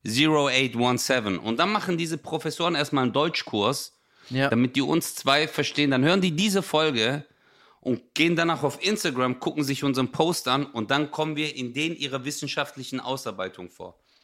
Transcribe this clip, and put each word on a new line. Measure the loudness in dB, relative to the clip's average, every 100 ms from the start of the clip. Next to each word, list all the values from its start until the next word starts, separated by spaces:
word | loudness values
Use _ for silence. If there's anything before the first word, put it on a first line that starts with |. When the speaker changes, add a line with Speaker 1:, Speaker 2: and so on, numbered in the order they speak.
| -4
Speaker 1:
zero | 2 4 4 4
eight | 2 2 2
one | 2 2
seven. | 2 0 0 -2
Und | -2 0
dann | 0
machen | 0 -2 -2
diese | -2 -6
Professoren | -6 -6 -4 -2 -2 0
erstmal | 0 2
einen | 2
Deutschkurs, | 2 0 -2 -2 2 2 0 -6 _ _ _ -6
Speaker 2:
Ja. | 0 2
Speaker 1:
damit | 4 2 2
die |
uns | 2 2 0 -4
zwei | 2 2 2
verstehen. | 0 -2 0 2
Dann | 4 4
hören | 4
die | 2
diese | 2 2 2
Folge | 2 2 2 2 2 0 -6 _ _ _ _ _
und | -2 -2 -2 0
gehen | 2 2
danach | 2 0
auf | -2 -2
Instagram, | -2 -2 -2 0 0 0
gucken | -4 -2 -2
sich | 0
unseren | 0 0 0
Post | 2 0 0 0
an | 0 0
und | -4 0
dann | 0 0
kommen | -2 -4 -2
wir | -6 -6
in | -8
denen | -4 -4 -4
ihrer | -6 -6
wissenschaftlichen | -6 -6 -6 -4 -6 -8 -10 -8
Ausarbeitung | -6 -6 -6 -8 -8 -10 -16
vor. | -16 -18 -20 _ _